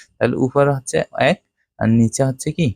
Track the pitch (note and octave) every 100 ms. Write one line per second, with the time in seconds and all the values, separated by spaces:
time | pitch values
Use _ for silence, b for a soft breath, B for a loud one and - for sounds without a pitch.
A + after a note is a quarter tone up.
0 | B - A#2 - B2+ C#3+ C#3+ C#3 - D#3+
1 | - - C3 F3+ _ _ _ - A2 A#2
2 | A2+ - C3+ C3 D#3 D3+ D3